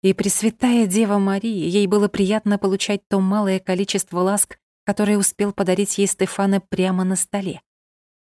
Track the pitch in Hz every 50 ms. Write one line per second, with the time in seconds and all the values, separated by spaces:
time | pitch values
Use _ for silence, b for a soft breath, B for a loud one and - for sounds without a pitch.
0 | - 190 190 - 202 208 - - - 220 220 _ - 247 240 240 226 190 180 214
1 | 226 202 202 202 196 196 196 196 202 233 220 190 151 165 175 208 202 185 208 208
2 | 202 202 - - 196 185 214 214 - 208 202 202 - 196 190 196 - - 208 202
3 | _ _ - 196 190 190 190 214 208 196 190 185 _ - 185 180 202 190 - 196
4 | - _ 170 175 180 190 202 208 - _ - _ _ _ _ _ _ - 202 -
5 | 208 202 208 202 196 - - - 208 202 196 - 202 180 185 180 202 196 - -
6 | 202 190 - - 190 180 - - 196 196 196 196 - _ - - 185 190 185 180
7 | 185 185 190 180 - _ - 202 196 185 - - _ _ _ _ _ _ _ _
8 | _ _ _ _ _ _ _